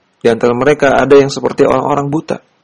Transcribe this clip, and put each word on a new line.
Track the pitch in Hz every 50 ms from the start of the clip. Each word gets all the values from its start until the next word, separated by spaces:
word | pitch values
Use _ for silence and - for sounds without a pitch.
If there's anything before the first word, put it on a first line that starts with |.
| _ _ _ _ -
Di | 117
antara | 113 113 120 120 120
mereka | 120 131 143 147 147 143 135 120
ada | 117 131 135 143 139
yang | 135 139
seperti | - 131 123 123 - - 139
orang-orang | - 127 131 135 135 143 143 143 143
buta, | 147 165 - - - - _ _ _ _